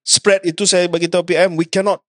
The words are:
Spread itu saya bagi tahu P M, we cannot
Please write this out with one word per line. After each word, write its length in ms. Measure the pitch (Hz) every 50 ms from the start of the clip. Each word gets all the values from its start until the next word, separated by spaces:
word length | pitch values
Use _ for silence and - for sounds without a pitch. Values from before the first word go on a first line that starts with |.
Spread 400 | _ - - - - 208 196 190
itu 240 | 190 175 160 - 208
saya 240 | 185 190 180 180 175
bagi 160 | 170 170 170
tahu 160 | 170 175 180
P 160 | 170 175 175 156
M, 160 | 180 190 170
we 80 | 160
cannot 400 | 170 165 - 190 196 208 190 - _